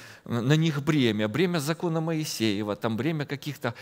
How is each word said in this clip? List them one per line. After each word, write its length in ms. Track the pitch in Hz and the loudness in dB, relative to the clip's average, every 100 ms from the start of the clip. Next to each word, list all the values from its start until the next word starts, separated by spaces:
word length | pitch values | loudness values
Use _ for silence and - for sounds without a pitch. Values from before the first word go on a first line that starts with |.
| - - | -20 -18
на 320 | - 117 120 156 | -6 -2 2 4
них 260 | 160 143 | 4 2
бремя, 460 | 139 156 117 107 107 | 2 4 4 2 0
бремя 300 | 127 180 175 | 2 0 0
закона 400 | 143 165 180 160 | -2 -2 0 0
Моисеева, 760 | 160 160 151 - 110 101 104 101 | -2 -2 -4 0 0 0 -2 -2
там 200 | 117 113 | -2 0
бремя 280 | 139 156 | -2 -2
каких-то, 500 | 139 139 147 135 123 - | -4 -8 -8 -6 -6 -4